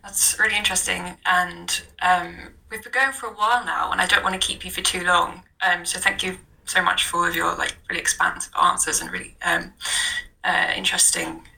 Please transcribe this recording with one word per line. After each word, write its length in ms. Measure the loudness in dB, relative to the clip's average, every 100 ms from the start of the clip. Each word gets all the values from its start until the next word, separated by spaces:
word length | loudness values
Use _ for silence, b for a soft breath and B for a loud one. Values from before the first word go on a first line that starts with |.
That's 360 | -4 0 0 2
really 200 | 2 2
interesting, 580 | 0 0 -2 -4 -6 -6 2
and, 560 | 2 2 -4 -6 -6 -6 -2
um, 340 | 2 2 2 -10 -16 -20 _
we've 140 | -12
been 80 | -4
going 220 | 0 0
for 140 | 0 -10
a 60 |
while 300 | 0 2 2 0
now, 260 | -2 -2
and 100 | 0
I 40 | 4
don't 180 | 4
wanna 140 | 2 0
keep 280 | -2 -4 -6
you 60 |
for 100 | -8
too 240 | -8 -4 2
long. 380 | 4 2 -4 -18 _
Um, 240 | 0 0 -2
so 140 | 0
thank 240 | 0 0
you 140 | -4 -6 -14 _ -2
so 160 | 0
much 240 | 2 2 0
for 120 | 0
all 80 | 0
of 100 | 0
your, 200 | -2 -2
like, 200 | -4 -6 -8
really 120 | -4
expansive 500 | -2 2 0 0 -8 2
answers 380 | 2 4 0 0
and 120 | -2
really, 260 | -8 -10 -6 -2
um, 260 | 0 -2 -10 B B B B B _
uh, 300 | 0 2 2 0
interesting, 720 | 0 4 2 2 -4 -8 -14